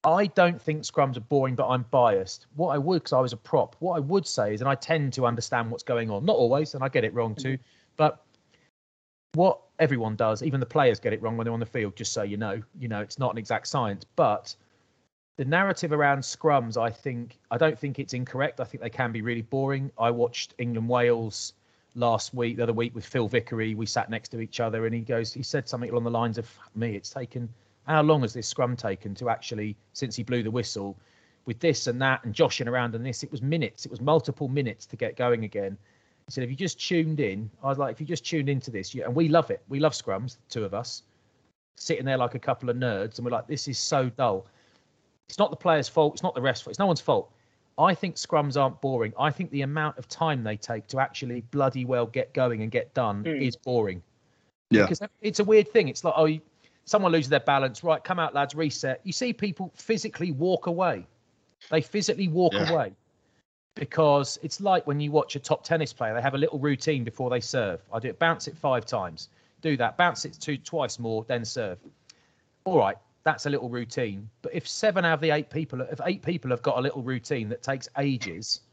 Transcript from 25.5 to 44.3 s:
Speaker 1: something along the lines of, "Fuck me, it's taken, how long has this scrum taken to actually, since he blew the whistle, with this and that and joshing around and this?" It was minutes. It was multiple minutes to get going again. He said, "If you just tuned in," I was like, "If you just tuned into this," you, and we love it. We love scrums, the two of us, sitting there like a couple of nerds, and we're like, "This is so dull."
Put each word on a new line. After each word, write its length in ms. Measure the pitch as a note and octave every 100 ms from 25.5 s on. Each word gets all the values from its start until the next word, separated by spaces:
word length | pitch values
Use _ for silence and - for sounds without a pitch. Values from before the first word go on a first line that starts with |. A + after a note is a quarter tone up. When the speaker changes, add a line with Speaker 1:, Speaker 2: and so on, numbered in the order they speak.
| D3 C3
Speaker 1:
something 200 | B2 A#2+
along 140 | A#2+ A#2
the 60 |
lines 260 | A#2 A#2 A2
of, 80 | A2+
"Fuck 280 | - - G#2+
me, 200 | A#2 G2+
it's 140 | -
taken, 380 | C#3 B2 B2+ A#2 - _ _ -
how 140 | D#3
long 200 | D3+ D3+
has 120 | A#2
this 140 | B2 A2
scrum 280 | - B2 B2
taken 400 | A2 G2 G#2+ G2
to 140 | A#2+
actually, 460 | A2+ - A2 G#2+ G#2 _
since 220 | - C3 A2
he 80 |
blew 200 | A2+ B2
the 80 | A2
whistle, 460 | A#2+ A2+ G#2+ G2 F#2+ _ _ _ _ -
with 140 | A2+
this 280 | E3 D3 -
and 140 | A#2+
that 220 | C3+ C3 A#2
and 80 |
joshing 340 | G#2 D#3 - A#2+
around 260 | B2 A#2+ A2+
and 100 | A#2+
this?" 180 | A#2
It 80 | C#3
was 100 | C#3
minutes. 440 | C3+ E3 A#2 - -
It 60 |
was 100 | A#2
multiple 460 | C3 D#3 - - C#3
minutes 360 | C#3 B2+ G2 -
to 100 | -
get 180 | A#2+ -
going 300 | B2 A#2 A2
again. 320 | G#2 G2 G2 _ _ _ _ -
He 40 |
said, 100 | -
"If 60 | B2
you 60 | C3+
just 280 | F#3+ - -
tuned 360 | F3 D#3+ D3+
in," 280 | A#2 G2 A2 _
I 40 | C3+
was 100 | C#3
like, 160 | C#3
"If 80 | A2+
you 40 | D#3
just 200 | E3 -
tuned 240 | D#3+ C#3
into 220 | C#3 -
this," 220 | G#2+ F#2+
you, 120 | B2+ -
and 100 | B2+
we 140 | E3
love 200 | E3 D#3
it. 120 | - -
We 100 | C#3
love 140 | D3+
scrums, 420 | - - A2+ C3 -
the 60 | _
two 160 | A#2+ G2+
of 80 |
us, 300 | G2 A#2 - _ _ _ _ _ _ _ _
sitting 260 | - E3 B2+
there 120 | C3
like 180 | A#2+ B2
a 40 |
couple 300 | - B2 B2
of 60 | A#2+
nerds, 420 | B2+ G2+ A2 -
and 80 | A#2+
we're 60 |
like, 160 | A#2+ -
"This 220 | D3+ -
is 100 | B2
so 300 | - C#3+ B2+
dull." 360 | A2 B2